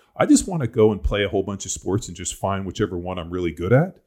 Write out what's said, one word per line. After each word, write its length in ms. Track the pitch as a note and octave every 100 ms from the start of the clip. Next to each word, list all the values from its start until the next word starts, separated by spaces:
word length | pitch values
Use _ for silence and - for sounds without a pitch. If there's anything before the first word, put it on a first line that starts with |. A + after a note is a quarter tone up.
| _
"I 100 | -
just 220 | - C#4+ G3
wanna 180 | E3+
go 260 | A#2+ A#2 G#2+
and 100 | G2+
play 220 | - G2+
a 60 | G2
whole 140 | G2+
bunch 220 | G2 G2
of 60 | -
sports 360 | - F2+ G#2+ -
and 100 | F2
just 160 | F2
find 320 | - G2 G2
whichever 320 | F#2+ F2+ F#2 F2+
one 220 | F2 F2+
I'm 100 | E2+
really 220 | F2+ E2+
good 200 | E2 F2+
at, 280 | B2+ F3+ -